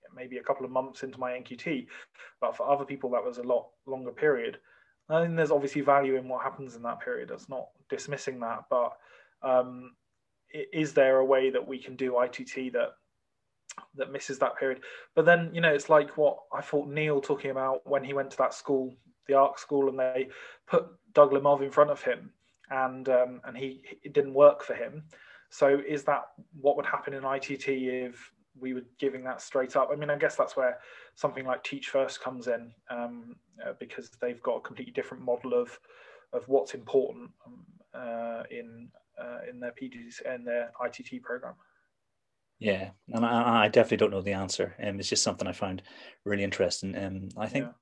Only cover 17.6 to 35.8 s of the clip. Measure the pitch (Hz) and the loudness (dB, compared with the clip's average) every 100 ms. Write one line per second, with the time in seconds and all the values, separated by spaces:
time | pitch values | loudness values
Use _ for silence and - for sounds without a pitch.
17.6 | 131 131 - 139 131 139 135 - 131 - | -2 -2 0 -2 0 -4 -4 0 0 0
18.6 | - 139 131 - _ _ - 135 135 - | -2 0 0 -8 _ _ 2 6 6 4
19.6 | - 143 135 131 127 127 135 - - - | -2 2 2 2 0 0 -4 -8 -18 -20
20.6 | _ 175 170 - _ - 143 139 143 139 | _ 0 0 -14 _ 8 8 8 4 4
21.6 | 139 139 147 139 - 117 127 _ _ _ | 2 4 4 4 -2 -4 -6 _ _ _
22.6 | _ 131 131 131 131 127 123 123 - 123 | _ -2 -2 -2 2 2 2 -2 -14 -8
23.6 | 135 131 - - 147 143 139 135 147 - | -8 -10 -18 -18 -2 0 2 10 10 10
24.6 | - 120 120 147 156 - - - _ - | -4 -6 -6 -10 -18 -20 -20 -20 _ 2
25.6 | 143 139 143 147 139 139 - - - 156 | 4 4 2 -4 0 -2 -4 -18 -20 -2
26.6 | 139 143 - - - 139 135 135 135 139 | 0 2 0 -4 -6 -6 -4 -4 -4 -8
27.6 | - 135 127 127 127 123 - _ _ 135 | -2 -2 -2 -4 -6 -10 -20 _ _ -12
28.6 | 131 127 120 _ 139 127 127 127 - 139 | -8 -8 -10 _ -4 -4 -8 -10 -4 -2
29.6 | 127 135 131 147 147 143 147 - 131 - | 0 2 2 0 -2 0 0 0 -2 0
30.6 | 127 123 - - - _ 147 131 131 127 | -2 -2 -12 -20 -20 _ -4 -4 -6 -6
31.6 | - 139 - 139 131 - - 127 120 117 | -6 -10 -2 0 0 -4 -10 -8 -4 -4
32.6 | 117 117 _ 123 120 120 117 123 _ _ | -6 -20 _ -8 -8 -10 -18 -20 _ _
33.6 | - - - - - _ 123 120 131 117 | -12 -12 -12 -14 -16 _ -6 -4 -4 -4
34.6 | - - 123 131 - 127 127 120 135 123 | -6 -14 -10 -8 -8 -8 -4 -2 0 -2
35.6 | 120 - | -2 -8